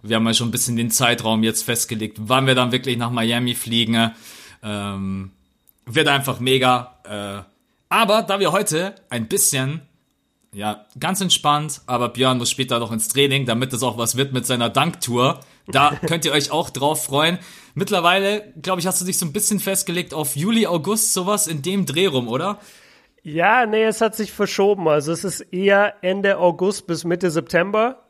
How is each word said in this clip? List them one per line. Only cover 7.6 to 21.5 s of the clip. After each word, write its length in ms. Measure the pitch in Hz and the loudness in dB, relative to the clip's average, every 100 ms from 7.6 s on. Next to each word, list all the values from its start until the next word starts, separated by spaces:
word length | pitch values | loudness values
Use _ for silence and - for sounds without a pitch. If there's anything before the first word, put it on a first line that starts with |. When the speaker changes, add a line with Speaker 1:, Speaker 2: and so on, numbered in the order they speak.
| _ _ _ | _ _ _
Speaker 1:
aber 340 | 196 214 214 | 0 4 2
da 160 | 220 202 | 2 0
wir 120 | 185 | 2
heute 440 | 185 208 151 185 202 _ | 2 0 -2 -4 -10 _
ein 180 | 123 113 | -8 -2
bisschen, 540 | 196 - 139 131 160 - _ _ _ _ _ _ | 0 0 0 -2 -6 -12 _ _ _ _ _ _
ja, 320 | 101 107 104 _ 127 | -6 -6 -6 _ -6
ganz 220 | 160 185 | -4 -2
entspannt, 600 | 185 - 151 147 151 - - | 0 2 4 2 0 -10 -4
aber 220 | 123 120 | -2 -2
Björn 280 | 120 131 127 | 2 2 2
muss 120 | 120 | 0
später 280 | - 127 120 | -2 0 -2
noch 120 | 113 | -2
ins 160 | 113 110 | -4 -2
Training, 360 | 139 143 135 120 | 2 2 2 0
damit 280 | 113 127 | 0 -2
es 100 | 117 | -2
auch 140 | 127 110 | -2 -2
was 200 | 113 120 | -2 0
wird 160 | 139 | -2
mit 120 | 127 117 | -2 -2
seiner 240 | 123 120 | 0 0
Dunk-Tour. 680 | 135 160 - - 120 131 - - _ - | 2 0 -2 -4 2 2 0 -12 _ -2
Da 240 | 135 147 147 | 2 2 2
Speaker 2:
<laughs> 60 | 160 | -2
Speaker 1:
könnt 180 | 165 160 | -2 0
ihr 60 | |
euch 200 | 143 139 | 0 0
auch 180 | 151 170 | -2 -2
drauf 340 | 123 143 151 - | -2 0 0 -2
freuen. 320 | 139 160 180 - - - | 0 2 0 -8 -20 -14
Mittlerweile, 800 | - 196 196 170 190 196 208 - 160 | -6 -2 0 0 0 0 -2 -6 -12
glaub 180 | 175 185 | -6 -4
ich, 80 | 175 | -2
hast 140 | 180 | -4
du 40 | 180 | -4
dich 120 | - | -4
so 80 | 170 | -4
ein 80 | |
bisschen 260 | 151 - 202 | -4 -2 -2
festgelegt 540 | 202 190 - 175 - | -2 -4 -2 -6 -4
auf 220 | 156 147 143 | -6 -4 -2
Juli, 320 | 185 226 185 | 0 2 2
August, 460 | 175 147 214 - | 0 -2 -2 0
sowas 340 | 190 180 208 | -2 0 -2
in 140 | 160 | -2